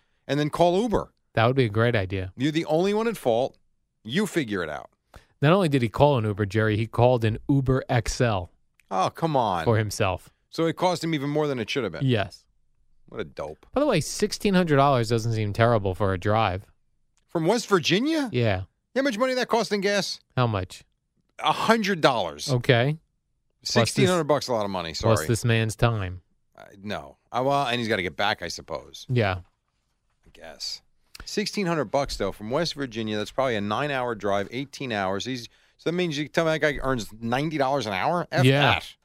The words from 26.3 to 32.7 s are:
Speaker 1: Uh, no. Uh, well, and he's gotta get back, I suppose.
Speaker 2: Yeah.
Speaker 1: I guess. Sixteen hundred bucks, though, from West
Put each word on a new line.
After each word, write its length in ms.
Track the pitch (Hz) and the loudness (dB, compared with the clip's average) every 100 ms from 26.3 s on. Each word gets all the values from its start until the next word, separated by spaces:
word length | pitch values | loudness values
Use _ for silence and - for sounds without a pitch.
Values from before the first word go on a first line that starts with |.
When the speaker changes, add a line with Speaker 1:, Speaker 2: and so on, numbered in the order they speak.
| _ _ - | _ _ -20
Speaker 1:
Uh, 80 | - 101 | -20 -14
no. 340 | 101 87 69 - - | -10 -8 -10 -20 -8
Uh, 100 | 120 | -2
well, 220 | 131 139 131 | 0 2 0
and 120 | 123 | 0
he's 100 | 110 | 0
gotta 140 | 104 | 0
get 140 | 90 76 | -2 -2
back, 260 | 101 107 | -2 -2
I 60 | 87 | -6
suppose. 580 | - - 73 69 - - | -10 -10 -10 -12 -14 -2
Speaker 2:
Yeah. 300 | 123 104 90 - _ _ _ _ _ _ _ _ | 2 2 0 -8 _ _ _ _ _ _ _ _
Speaker 1:
I 40 | |
guess. 500 | - 82 73 - - _ _ _ - | -20 -18 -12 -10 -12 _ _ _ -18
Sixteen 420 | - - 208 - 180 | -10 -6 -4 -2 -2
hundred 200 | 165 110 | -2 0
bucks, 300 | 139 135 - | -2 -2 -4
though, 160 | 98 | -4
from 180 | - 107 | -6 -4
West 240 | 139 165 | -2 -2